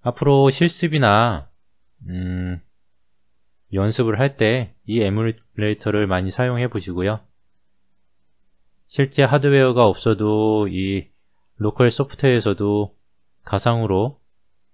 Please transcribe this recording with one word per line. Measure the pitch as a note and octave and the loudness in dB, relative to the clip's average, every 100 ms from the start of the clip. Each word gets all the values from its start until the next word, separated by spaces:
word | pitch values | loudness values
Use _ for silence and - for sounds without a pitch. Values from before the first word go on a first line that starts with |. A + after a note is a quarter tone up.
앞으로 | A#2+ A#2 C#3+ C#3 C#3 | -8 -2 2 4 4
실습이나, | C3+ E3+ - E3+ D3+ A#2 G#2 A#2+ E2+ - _ _ _ _ _ F2+ | 2 -2 0 -2 2 4 4 2 -2 -10 _ _ _ _ _ -12
음, | F2+ F#2 F2+ F2+ F2+ - _ _ _ _ _ _ _ _ _ _ | -8 -6 -6 -6 -8 -12 _ _ _ _ _ _ _ _ _ _
연습을 | G2 G2+ A2+ A2+ G#2+ | -2 -2 0 -2 0
할 | C#3 C#3 | -2 0
때 | A2 B2 A2 - - | 0 0 -4 -12 -6
이 | A2+ | -2
에뮬레이터를 | G2+ G#2 A2+ A2 _ - G#2+ G#2 A2 G#2 G2+ | 0 0 -2 -4 _ -6 -4 -2 -2 -2 0
많이 | F2+ F#2+ | -2 -2
사용해 | - B2+ A#2+ B2 | -2 -2 -2 -4
보시고요. | G#2+ F#2 F2 F#2+ A2 - _ _ _ _ _ _ _ _ _ _ _ _ _ _ _ _ | -6 -8 -4 -4 -4 -10 _ _ _ _ _ _ _ _ _ _ _ _ _ _ _ _
실제 | - C#3 - | -4 -2 2
하드웨어가 | C3+ C#3+ C#3+ C#3 C3 B2 A2+ | 2 2 2 4 4 4 2
없어도 | F#2 A#2 G#2 G#2+ G#2+ A2 G#2+ G#2 | 2 0 0 0 2 2 0 -2
이 | F2+ F#2+ G2 - _ _ _ _ - | -4 -4 -4 -8 _ _ _ _ -6
로컬 | G#2+ - B2 | -6 0 0
소프트웨어에서도 | - C3+ - C#3 B2 G#2+ G2 G2+ G#2 G#2 - _ _ _ _ | 0 -6 -2 0 2 0 -2 0 -2 -4 -8 _ _ _ _
가상으로 | - G2 B2 A#2 A2 F#2+ A#2 D3 _ _ _ _ _ | -6 -2 0 0 0 0 0 -6 _ _ _ _ _